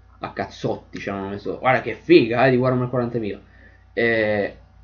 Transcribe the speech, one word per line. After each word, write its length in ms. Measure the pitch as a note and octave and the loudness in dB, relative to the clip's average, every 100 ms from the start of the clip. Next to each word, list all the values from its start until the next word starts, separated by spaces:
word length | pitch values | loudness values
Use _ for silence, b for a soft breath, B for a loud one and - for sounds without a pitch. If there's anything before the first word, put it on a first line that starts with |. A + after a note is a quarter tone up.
| b - | b -14
a 120 | - | -10
cazzotti 680 | - G2 - A#2+ G2+ - - | -8 -8 -6 -6 -6 -10 -12
ci 120 | - | -8
hanno 180 | G2 G2 | -6 -6
messo, 300 | G2+ - - | -8 -8 -2
"Guarda 240 | B2+ B2+ | 0 0
che 120 | B2 | 0
figa, 520 | A2 - E3 A2+ A#2 C3 | -6 6 6 6 2 2
eh, 40 | |
di 60 | B2 | 4
Warhammer 320 | B2+ B2+ B2 | 2 0 -2
quarantamila". 500 | B2+ A#2 A#2+ G#2+ - b b b b - | -2 -4 -4 -6 -8 b b b b -10
Eh, 640 | - A#2 A2+ G#2+ G#2 G2 - - - | -2 0 2 0 0 -2 -6 -20 -20